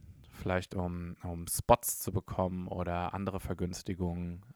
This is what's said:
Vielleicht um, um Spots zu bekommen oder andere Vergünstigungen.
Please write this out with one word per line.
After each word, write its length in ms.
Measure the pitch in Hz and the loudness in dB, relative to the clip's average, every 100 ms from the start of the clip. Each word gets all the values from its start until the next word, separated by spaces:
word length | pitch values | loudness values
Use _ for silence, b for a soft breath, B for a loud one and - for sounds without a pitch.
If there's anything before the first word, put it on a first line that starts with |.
| - - - | -12 -20 -18
Vielleicht 460 | - 104 92 87 98 | -6 0 0 0 -2
um, 400 | 90 87 87 87 | -2 -2 -6 -6
um 240 | 92 85 85 | -6 -4 -2
Spots 500 | - - 120 - - | -2 6 6 6 -2
zu 140 | - | -2
bekommen 560 | 95 - - 92 90 90 | -2 -2 2 2 2 -2
oder 440 | 90 87 87 87 | 0 0 0 0
andere 280 | 95 98 92 | 0 -2 -2
Vergünstigungen. 1040 | - 87 87 90 - 90 90 87 87 87 107 | -4 -2 -2 -2 -4 0 0 0 -2 -6 -10